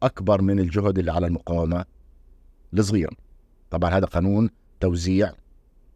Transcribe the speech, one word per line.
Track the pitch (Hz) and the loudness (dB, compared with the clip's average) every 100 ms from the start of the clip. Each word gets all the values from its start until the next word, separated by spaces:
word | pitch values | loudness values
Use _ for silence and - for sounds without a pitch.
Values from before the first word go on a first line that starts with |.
أكبر | 131 - 92 101 | -4 -2 0 2
من | 98 98 | 2 2
الجهد | 90 95 101 95 | 0 0 0 0
اللي | 85 | 0
على | 82 87 | 0 -2
المقاومة | 85 - 85 82 87 92 - - - - - - _ - | -4 -4 -2 -2 -2 -6 -14 -20 -20 -20 -20 -20 _ -6
الصغيرة. | 92 101 104 78 - - - _ _ - | -2 0 0 -2 -8 -20 -20 _ _ -8
طبعًا | 87 87 | -2 0
هذا | 95 92 | 2 0
قانون | 87 95 101 113 - _ - | 0 0 2 0 -2 _ -4
توزيع، | 95 87 85 95 104 - - - _ _ _ | -2 0 0 0 0 -4 -20 -20 _ _ _